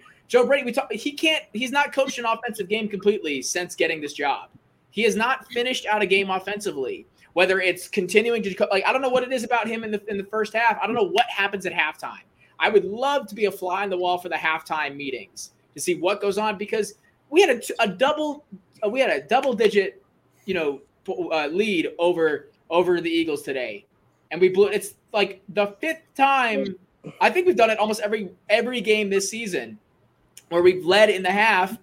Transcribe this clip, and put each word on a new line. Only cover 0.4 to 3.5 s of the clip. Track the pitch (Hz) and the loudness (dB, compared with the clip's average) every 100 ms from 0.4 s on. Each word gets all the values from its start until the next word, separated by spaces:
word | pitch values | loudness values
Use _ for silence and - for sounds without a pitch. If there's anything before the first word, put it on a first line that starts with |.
| 247 | 4
Brady, | 269 | 2
we | 240 | 0
talk, | 254 - | -4 -4
he | - 294 | -4 -6
can't, | 285 320 302 - | -2 0 0 -4
he's | 214 247 | -6 -2
not | 277 285 | 0 0
coached | 277 269 247 | 0 -2 -2
an | 233 | -4
offensive | 226 240 220 180 | -2 -4 -8 -4
game | 214 214 | -2 -2
completely | 196 202 214 156 139 | 0 0 0 0 -4
since | 131 | -4